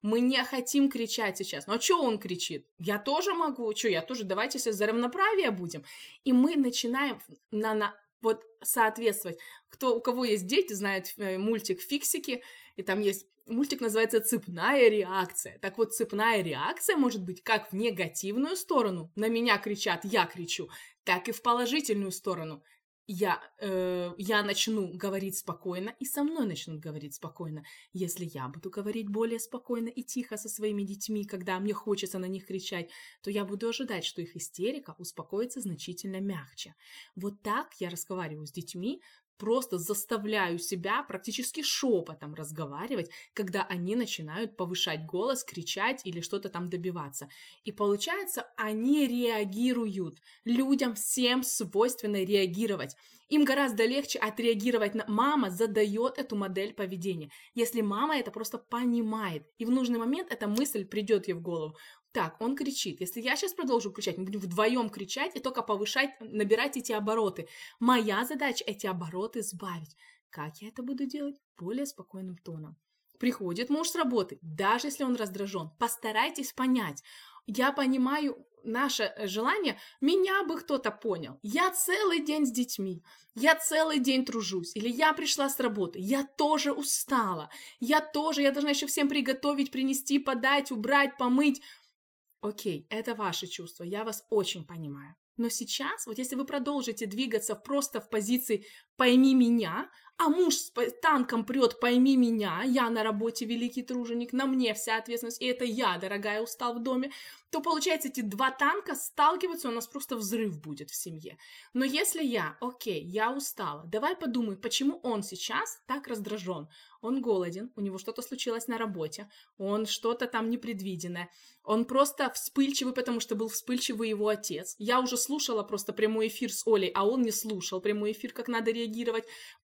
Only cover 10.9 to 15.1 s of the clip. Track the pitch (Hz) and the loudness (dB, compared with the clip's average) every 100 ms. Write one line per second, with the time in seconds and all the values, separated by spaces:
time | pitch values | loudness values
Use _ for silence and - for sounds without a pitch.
10.9 | 190 190 - 196 185 214 226 208 185 - | -2 -4 -6 -4 0 0 0 0 -4 -2
11.9 | 285 - 302 285 247 - - - - 190 | -2 0 -2 -2 -6 -8 -20 -18 -10 -2
12.9 | 196 202 196 - _ - 233 285 277 233 | 0 0 0 -10 _ -4 -2 0 0 0
13.9 | 214 226 226 - 240 - 170 202 285 233 | 2 4 2 2 -2 -2 -2 4 8 8
14.9 | 214 180 | 6 0